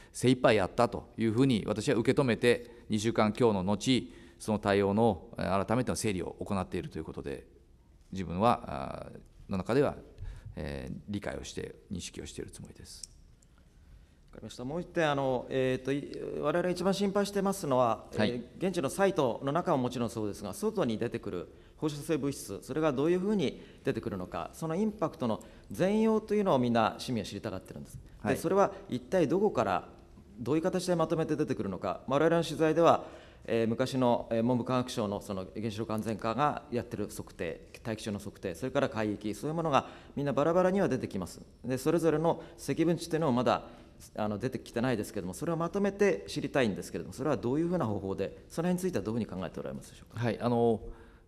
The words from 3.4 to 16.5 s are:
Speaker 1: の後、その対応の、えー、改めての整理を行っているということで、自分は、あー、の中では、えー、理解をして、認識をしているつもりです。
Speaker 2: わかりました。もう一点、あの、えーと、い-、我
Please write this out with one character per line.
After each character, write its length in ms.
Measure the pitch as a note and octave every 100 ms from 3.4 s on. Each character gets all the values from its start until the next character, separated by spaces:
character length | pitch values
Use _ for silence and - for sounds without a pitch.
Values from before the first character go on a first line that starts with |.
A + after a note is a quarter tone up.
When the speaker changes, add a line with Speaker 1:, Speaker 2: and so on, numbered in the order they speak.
| A#2+
Speaker 1:
の 100 | G2+
後、 480 | F2+ G2+ C3 B2+ - - - -
そ 140 | -
の 60 | G#2
対 220 | G#2 G2
応 120 | G2
の、 340 | G2+ A#2 G2 - -
え 40 |
ー、 240 | F2+ G2 F#2
改 100 | A#2
め 80 |
て 80 | -
の 60 | E2+
整 160 | A2
理 100 | F#2
を 140 | D2+ -
行 160 | F2+ G2+
っ 100 | F2+
て 120 | F2+
い 40 |
る 60 | D2+
と 100 | D#2
い 40 |
う 20 |
こ 80 | D#2
と 100 | C#2+
で、 240 | C#2+ C2 - - - - _ - -
自 100 | F#2
分 160 | E2+ F2
は、 240 | A2+ G#2+ -
あ 420 | C#2 C2+ - -
ー、 400 | - - - -
の 60 | F#2+
中 160 | F2+
で 80 | B2+
は、 160 | B2 - - - - - - -
え 320 | D2+ C#2+ C2
ー、 40 | - -
理 140 | G2+
解 160 | - C2+
を 60 |
し 100 | -
て、 220 | - - - -
認 100 | F2+
識 180 | - -
を 60 | -
し 80 |
て 80 | -
い 40 | -
る 60 |
つ 100 | -
も 60 | -
り 60 |
で 100 | - -
す。 240 | - - - - - - - - - - - - - -
Speaker 2:
わ 20 |
か 60 | -
り 40 |
ま 60 | A2
し 80 | -
た。 80 | B2+
も 120 | E3
う 40 |
一 40 | F3
点、 240 | E3+ D#3
あ 60 | C#3+
の、 300 | C3+ B2+ -
え 300 | C3+ C3 B2+
ー 40 | C3
と、 60 |
い-、 480 | C#3+ - - F#2+ G2
我 100 | D3